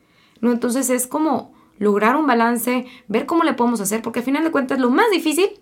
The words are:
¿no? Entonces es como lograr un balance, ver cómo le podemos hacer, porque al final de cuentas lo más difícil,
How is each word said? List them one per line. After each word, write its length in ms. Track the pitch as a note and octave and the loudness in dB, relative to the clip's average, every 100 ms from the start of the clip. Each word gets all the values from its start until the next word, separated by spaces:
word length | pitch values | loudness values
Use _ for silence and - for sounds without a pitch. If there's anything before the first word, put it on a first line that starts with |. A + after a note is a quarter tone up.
| _ _ _ - | _ _ _ -4
¿no? 120 | A#3+ | -2
Entonces 360 | A#3+ B3 B3 C4 | 0 0 -2 0
es 180 | B3+ B3+ | -2 -2
como 460 | D4+ D#4 B3 - _ _ - | -2 0 0 -4 _ _ -2
lograr 380 | G#3 G3+ G#3+ | 0 2 2
un 100 | D4 D4 | 2 2
balance, 580 | A#3 A#3 A#3+ B3 B3 B3 - - | 2 2 0 -2 -4 -6 -18 -4
ver 180 | A3 C4+ | -4 0
cómo 160 | E4+ | 0
le 100 | D#4+ | 0
podemos 280 | - A#3 A3+ | 0 0 0
hacer, 200 | G3 G#3+ | -2 -4
porque 200 | A#3 A#3+ | -4 -6
al 40 | |
final 200 | B3 C#4+ | -2 0
de 80 | D#4+ | 0
cuentas 260 | C#4+ B3+ C4+ | 0 -2 0
lo 120 | B3 | 2
más 200 | D4+ A4+ | 4 2
difícil, 380 | E4+ D#4 D4 G#4 - | 2 0 0 0 -2